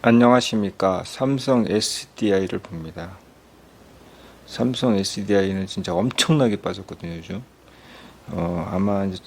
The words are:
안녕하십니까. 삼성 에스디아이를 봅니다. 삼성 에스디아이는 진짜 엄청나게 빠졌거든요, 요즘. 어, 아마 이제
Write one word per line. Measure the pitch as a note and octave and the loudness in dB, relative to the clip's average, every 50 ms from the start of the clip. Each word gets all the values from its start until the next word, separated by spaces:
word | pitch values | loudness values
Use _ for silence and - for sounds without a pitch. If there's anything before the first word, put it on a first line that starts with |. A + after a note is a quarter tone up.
안녕하십니까. | - G#2+ A#2 A#2+ A#2+ A#2+ B2 B2 A#2+ - - A2 G2+ F#2+ - - - F#2+ F#2 F2 F2+ | 6 6 6 8 8 8 6 6 4 0 -2 -2 -2 -2 -2 0 0 0 0 0 -4
삼성 | - - - C3+ C3+ C#3 C3 B2+ C3+ C3 A#2+ G#2+ | -10 -6 -4 -2 0 0 -2 0 2 2 2 2
에스디아이를 | F2 F#2+ G#2+ G#2+ - - - - - _ - A2+ G#2 G2 F#2+ F#2+ F2+ - - | 2 0 0 0 -2 -6 -8 -10 -14 _ -2 0 2 2 2 0 -2 -4 -8
봅니다. | - - F2+ E2 D#2+ D#2+ D#2+ - E2+ F2+ F#2+ - - - - - _ - - - - - - - - - - - - - - - - - - - - | -8 -10 -14 -12 -12 -12 -12 -12 -14 -14 -16 -20 -20 -20 -20 -20 _ -20 -20 -20 -20 -20 -20 -20 -20 -20 -20 -20 -20 -20 -20 -20 -20 -20 -20 -20 -20
삼성 | - - - A#2 B2+ B2 - - B2+ G#2+ | -16 -6 -2 -2 -2 -2 0 0 2 2
에스디아이는 | G2 G2 - - G#2 G2+ G2+ G2+ G2 F#2+ G2 G2 F#2+ F#2+ | 2 0 -2 -4 -6 -2 2 2 2 2 2 -2 -4 -4
진짜 | F#2 - G2+ F2+ - F2 | -6 -6 -8 -6 -2 -2
엄청나게 | F2 G#2 C3 B2+ - - - D#3+ D3+ C3+ A#2 G#2 G2+ | 0 0 0 0 -2 2 2 4 4 4 2 0 -2
빠졌거든요, | - F#2 F#2 G2 F#2+ - - - - E2+ E2+ | -4 -8 -8 -8 -12 -14 -14 -12 -10 -10 -10
요즘. | E2+ E2 - F2 G#2 C3 - _ _ _ - - - - - - - - - - - - | -10 -10 -10 -12 -12 -12 -14 _ _ _ -20 -20 -20 -20 -20 -20 -20 -20 -20 -20 -20 -16
어, | - - F2+ E2+ E2+ F2 E2+ E2 F#2 | -10 -6 -4 -4 -4 -4 -4 -6 -4
아마 | G2 F#2 G2 G2+ G2+ G2 G2 | -2 -2 0 0 0 0 -2
이제 | G2 F#2 F#2 - | -4 -4 -8 -12